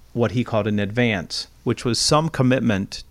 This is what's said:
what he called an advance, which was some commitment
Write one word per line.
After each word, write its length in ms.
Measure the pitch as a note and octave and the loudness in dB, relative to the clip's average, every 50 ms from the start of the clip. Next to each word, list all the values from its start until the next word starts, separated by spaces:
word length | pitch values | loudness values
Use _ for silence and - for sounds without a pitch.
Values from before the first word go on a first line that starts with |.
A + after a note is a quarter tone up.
| - - - | -18 -8 -2
what 180 | A#2+ A#2 G#2+ | 0 0 0
he 120 | F#2 B2 A2+ | 0 -2 -2
called 220 | - - G#2+ G2+ | 0 0 -2 0
an 140 | G#2+ G#2 G#2 | 0 0 0
advance, 640 | G2+ G2+ G#2+ A#2+ B2 A#2 G#2+ F2+ D#2+ - - - - - - - - | -2 -2 0 0 0 2 0 -2 -4 -6 -8 -10 -10 -12 -12 -6 -2
which 220 | B2+ A2+ - - | -2 -2 -2 0
was 140 | C3 A2+ - | -2 0 0
some 280 | - - D#3 D3+ D#3+ D#3+ | 2 2 2 2 2 0
commitment 760 | - - C3 B2+ B2+ C3 A#2 A#2 G#2 F#2+ G2+ - - - - - | 0 2 2 4 4 2 2 2 0 0 -2 -4 -8 -14 -14 -6